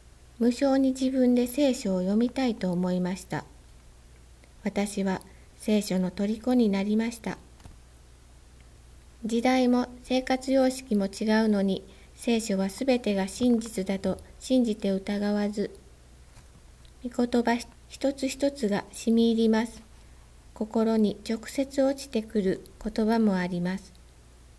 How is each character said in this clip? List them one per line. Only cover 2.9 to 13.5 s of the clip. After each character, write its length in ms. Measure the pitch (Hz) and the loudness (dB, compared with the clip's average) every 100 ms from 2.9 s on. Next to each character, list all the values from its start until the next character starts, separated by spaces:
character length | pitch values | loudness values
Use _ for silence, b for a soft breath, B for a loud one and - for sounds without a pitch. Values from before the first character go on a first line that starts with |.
い 80 | 180 | 0
ま 160 | 180 185 | -2 -4
し 80 | |
た。 200 | - 151 - - - - - - - - - - - - | -8 -8 -10 -18 -20 -20 -20 -20 -20 -20 -20 -20 -20 -10
私 400 | 208 202 208 - | -4 -2 -2 -2
は 200 | 190 190 B B B - | -2 -2 B B B -8
聖 260 | - 214 | 0 0
書 160 | 202 185 | 2 0
の 140 | 185 | 0
虜 420 | - 202 220 247 | -2 -2 -2 0
に 140 | 254 220 | 4 4
な 160 | 196 | 2
り 120 | 202 214 | 0 0
ま 140 | 226 | -2
し 100 | 233 | -6
た。 160 | - - - - - - - - - - - - - - - - - - - - | -10 -10 -14 -20 -20 -20 -20 -20 -20 -20 -20 -20 -20 -20 -20 -20 -20 -20 -20 -12
時 180 | 220 226 | -4 0
代 240 | 247 262 247 | 2 4 4
も 220 | 247 247 - | 2 0 -6
生 180 | - 254 | -4 -2
活 300 | 262 262 262 | 0 -2 2
様 180 | 269 262 | 2 2
式 240 | 262 - | 0 -2
も 120 | 208 196 | 0 0
違 180 | - 220 214 | -2 0 2
う 40 | 220 | 4
の 120 | 202 | 2
に、 240 | 196 190 B B B | 0 -2 B B B
聖 240 | - - 226 | -6 -2 0
書 180 | 220 190 | 0 -2
は 140 | 190 | -2
す 140 | - | -2
べ 160 | 269 247 | 0 0
て 160 | 214 202 | 0 -2
が 100 | 190 | -2
真 320 | - 247 | 0 2